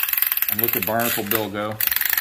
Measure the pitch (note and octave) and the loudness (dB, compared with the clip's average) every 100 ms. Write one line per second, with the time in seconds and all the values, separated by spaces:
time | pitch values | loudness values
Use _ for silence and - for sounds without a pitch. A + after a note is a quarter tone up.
0 | - - - - - G#2 A#2 A#2+ G2 A2+ | -2 -2 -2 -2 -2 0 0 2 0 2
1 | A#2 A#2 G2+ A2 G2+ G#2 G#2+ A2 - - | 2 0 0 0 0 -2 -4 0 0 2
2 | - - | 2 0